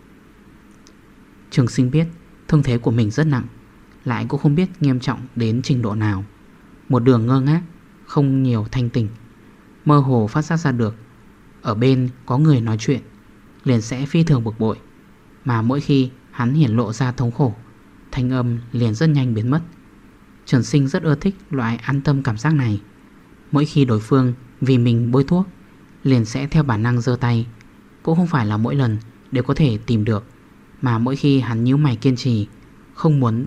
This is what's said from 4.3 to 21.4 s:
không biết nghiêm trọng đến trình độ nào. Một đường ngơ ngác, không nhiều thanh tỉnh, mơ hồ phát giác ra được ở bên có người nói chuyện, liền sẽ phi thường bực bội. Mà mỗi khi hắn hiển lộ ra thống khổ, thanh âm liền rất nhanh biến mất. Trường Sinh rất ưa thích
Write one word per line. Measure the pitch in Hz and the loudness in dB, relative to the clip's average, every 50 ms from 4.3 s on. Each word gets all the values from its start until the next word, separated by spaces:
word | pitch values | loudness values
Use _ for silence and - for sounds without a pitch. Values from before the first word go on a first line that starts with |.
| 147 143 | -6 0
không | - 151 143 | 0 0 2
biết | 175 185 180 - - | 2 -2 -2 -2 -2
nghiêm | 147 139 127 123 | 0 0 0 0
trọng | - - - - - - - | -2 -4 -6 -6 -10 -10 -6
đến | 120 117 110 110 127 | -4 -2 -2 -2 -2
trình | - - 135 123 | -2 -2 -2 -2
độ | 113 104 104 | -2 -2 -2
nào. | 113 107 104 101 98 101 - - - - - - - - - - - - - | -2 -2 -2 -2 -4 -6 -10 -16 -20 -20 -20 -20 -20 -20 -20 -20 -20 -6 -2
Một | 131 123 | 0 2
đường | 117 131 127 113 110 | 4 4 4 4 2
ngơ | 120 131 135 | 2 0 2
ngác, | 131 143 156 175 175 - - - - - - - - | 2 2 0 0 -2 -6 -18 -20 -20 -20 -20 -20 -20
không | - - 156 143 135 135 135 131 | -4 0 0 2 2 2 2 2
nhiều | 127 120 110 107 110 | 2 0 0 -2 -4
thanh | - 127 123 117 | -4 -2 -2 -2
tỉnh, | - 127 110 104 - - - - - - - - - - - - - - - | -2 -2 -4 -4 -6 -12 -20 -20 -20 -20 -20 -20 -20 -20 -20 -20 -20 -6 2
mơ | 151 147 143 | 4 4 4
hồ | 131 135 127 117 107 | 4 4 2 2 2
phát | 104 - 151 | 0 -2 -4
giác | 147 - 165 | -2 -2 -4
ra | 160 165 139 | -2 0 -2
được | 123 117 113 104 107 - - - - - - - - - - - - - | 0 0 -2 -2 -4 -8 -20 -20 -20 -20 -20 -20 -20 -20 -20 -20 -20 -10
ở | - - - | -6 -6 -2
bên | 110 123 135 131 127 127 123 123 - - | 0 2 2 2 2 0 -2 -6 -10 -6
có | - 123 | -4 0
người | 139 156 160 143 123 | 2 4 4 4 4
nói | 117 113 110 110 | 2 0 -2 -2
chuyện, | - - 135 110 - - - - - - - - - - - - - | -2 -2 -2 -2 -4 -14 -20 -20 -20 -20 -20 -20 -20 -20 -20 -8 -2
liền | 139 123 113 | 0 0 0
sẽ | 107 - 131 127 143 | 0 -4 -6 -6 -6
phi | 143 - 165 165 | -2 2 2 4
thường | 165 147 120 113 | 4 2 2 2
bực | 113 110 - | -4 -4 -2
bội. | 110 110 - - - - - - - - - _ - - - - - | -2 -2 -2 -4 -10 -20 -20 -20 -20 -20 -20 _ -20 -20 -20 -10 -4
Mà | 135 120 113 | -2 -2 0
mỗi | 110 117 135 143 | 0 0 0 -2
khi | 143 - 143 135 131 127 - - - - | 0 2 2 2 2 0 -4 -14 -20 -20
hắn | - - 120 120 143 | -8 -4 -2 0 2
hiển | 160 151 117 | 2 2 2
lộ | 107 120 117 101 107 | 2 0 0 -2 -2
ra | - 135 123 | -4 -4 -4
thống | 120 - 127 117 | -2 -2 -4 -4
khổ, | - - 147 117 104 - - - - - - - - - - - | 0 0 -2 -2 -2 -6 -16 -20 -20 -20 -20 -20 -20 -20 -20 -10
thanh | - 135 123 123 | -6 -4 -2 -2
âm | 131 127 120 120 117 117 120 - | -2 -2 -2 -2 -4 -6 -8 -6
liền | - 117 120 113 107 | -4 -2 0 0 0
rất | 113 160 160 | 0 0 2
nhanh | 147 139 127 123 110 | 2 2 0 0 -2
biến | 107 107 120 | -2 -2 0
mất. | 143 165 170 - - - - - - - - - - - - - - - - | -2 -2 -4 -6 -18 -20 -20 -20 -20 -20 -20 -20 -20 -20 -20 -20 -20 -20 -6
Trường | - 160 123 107 | 0 0 0 0
Sinh | - - 143 135 | 2 2 0 2
rất | 135 185 185 165 | 2 -2 -2 0
ưa | 160 143 | 0 -2
thích | 143 - 196 196 - | 0 0 -4 -4 -4